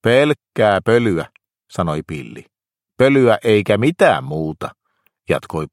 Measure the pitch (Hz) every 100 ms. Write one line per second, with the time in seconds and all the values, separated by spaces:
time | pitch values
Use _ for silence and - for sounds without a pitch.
0 | 113 123 147 147 _ - 110 95 - 117
1 | 117 85 73 _ _ _ _ - 85 76
2 | - 76 60 - - _ _ _ _ _
3 | 131 139 123 107 120 107 101 104 127 175
4 | 180 85 67 80 78 78 - _ _ _
5 | _ _ - 73 - 82 76